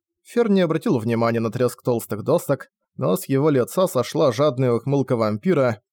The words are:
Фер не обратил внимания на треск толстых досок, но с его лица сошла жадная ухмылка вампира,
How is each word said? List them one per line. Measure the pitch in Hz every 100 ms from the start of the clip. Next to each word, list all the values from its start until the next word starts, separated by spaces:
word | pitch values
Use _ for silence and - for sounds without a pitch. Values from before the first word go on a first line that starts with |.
| _ _
Фер | - - 233
не | 196
обратил | 175 - - 143
внимания | 107 117 117 117
на | 113
треск | - 123 -
толстых | - 117 - 104
досок, | 101 165 - 135 - _ _ -
но | - 180
с | -
его | 135 151
лица | 139 110 - 180
сошла | 127 120 147 156
жадная | 117 151 127 131
ухмылка | 117 135 143 131
вампира, | 123 107 104 190 160 127 107 _